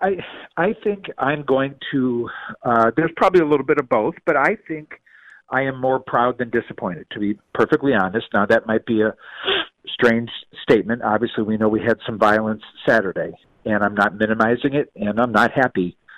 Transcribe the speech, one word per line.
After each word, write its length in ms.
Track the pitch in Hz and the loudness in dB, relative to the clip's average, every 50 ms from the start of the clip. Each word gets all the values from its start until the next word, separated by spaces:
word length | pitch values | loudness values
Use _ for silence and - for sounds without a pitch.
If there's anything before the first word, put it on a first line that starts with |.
I, 160 | 190 190 196 175 156 - - - - - - | 0 0 0 -2 -6 -12 -16 -18 -18 -8 -2
I 160 | - 165 202 226 - - | 0 0 0 0 -2 -2
think 220 | 214 202 202 - - - - | -4 -4 -4 -8 -12 -6 -2
I'm 240 | 131 135 151 147 143 | -2 -2 -2 -2 0
going 320 | 135 135 131 135 139 139 - - - | 0 2 2 0 -2 -4 -10 -8 -4
to, 380 | - 139 127 127 120 120 117 107 - - - - - - - | -2 0 0 0 0 -2 -4 -6 -10 -14 -14 -16 -12 -6 -2
uh, 260 | 127 117 117 113 117 - | 0 2 4 4 2 2
there's 140 | - 165 160 - | 0 0 0 2
probably 260 | - - 190 185 180 | 2 2 2 4 2
a 40 | 160 | 2
little 200 | 147 147 139 135 | 2 0 0 2
bit 120 | 135 151 | 0 0
of 100 | 143 139 | 0 0
both, 280 | - 131 113 107 123 170 - - | 0 0 0 0 0 -4 -4 -2
but 100 | - 156 | 0 2
I 220 | 139 135 165 208 214 - | 2 2 0 0 -2 -6
think 220 | - 160 151 151 - - - _ _ _ - - - - - _ | -10 -12 -12 -12 -16 -20 -20 _ _ _ -20 -20 -20 -20 -20 _
I 140 | - - 131 | -4 -2 -2
am 180 | 135 135 131 127 | -2 -2 -2 -2
more 200 | 127 131 131 127 | 0 0 0 0
proud 400 | 131 - - 123 120 123 123 - | -2 0 0 2 2 2 0 -2
than 100 | 123 117 | -4 -2
disappointed, 560 | 110 120 - - - - - 95 87 78 - - | -2 -2 -2 -4 -8 -8 -8 -8 -8 -8 -12 -12
to 80 | - 110 | -8 -6
be 180 | 104 101 104 - _ _ - | -4 -4 -4 -6 _ _ -2
perfectly 400 | - 113 - 156 147 135 139 131 | 0 0 2 2 0 2 2 2
honest. 320 | 104 92 92 95 113 - - - | 2 2 0 -2 -4 -4 -2 0
Now, 140 | 104 101 | 0 2
that 180 | - - 120 - | 4 2 2 2
might 180 | 113 110 110 - | 2 -2 -2 0
be 160 | - 117 107 107 | 0 0 2 2
a 100 | 110 104 - - - - - - - - - - - _ _ - - - | 0 -2 -6 -14 -20 -16 -8 -4 -2 -2 -2 -4 -6 _ _ -18 -12 -2
strange 380 | - 127 120 113 117 120 113 - - - _ - - - | 2 2 2 2 2 -2 -6 -12 -16 -18 _ -20 -4 0
statement. 400 | - 135 107 87 101 117 123 113 | 2 2 4 2 0 -4 -2 0
Obviously, 400 | 110 107 107 117 113 - - 110 | 0 0 0 0 -2 -2 -2 -2
we 120 | 101 110 | -2 0
know 140 | 107 110 107 | 0 2 2
we 120 | 110 107 | 2 2
had 180 | - 117 110 - - | 0 0 -2 -2 -2
some 140 | - 113 | -6 -2
violence 460 | 101 110 104 107 110 110 107 110 110 - - - - - | 2 4 4 4 4 2 0 -4 -6 -8 -18 -18 -6 0
Saturday, 440 | - 123 113 98 92 85 - 80 85 - - _ _ _ _ - | 2 2 2 2 0 -4 -6 -6 -8 -8 -14 _ _ _ _ -4
and 200 | 113 107 101 101 | -2 0 0 0
I'm 100 | 101 104 | 0 2
not 220 | 104 101 104 90 | 2 0 0 0
minimizing 580 | 104 110 107 110 110 110 113 120 120 - 143 139 | 0 -2 0 2 2 2 2 2 0 0 -2 0
it, 180 | 147 143 - - | -2 -4 -4 -6
and 240 | - 104 104 104 110 | -6 -4 -2 0 0
I'm 120 | 123 123 | 0 2
not 200 | 110 104 117 117 | 2 2 2 2
happy 460 | - 143 131 127 - 98 90 87 - _ _ - - | 2 2 0 0 0 -2 -2 -2 -4 _ _ -20 -20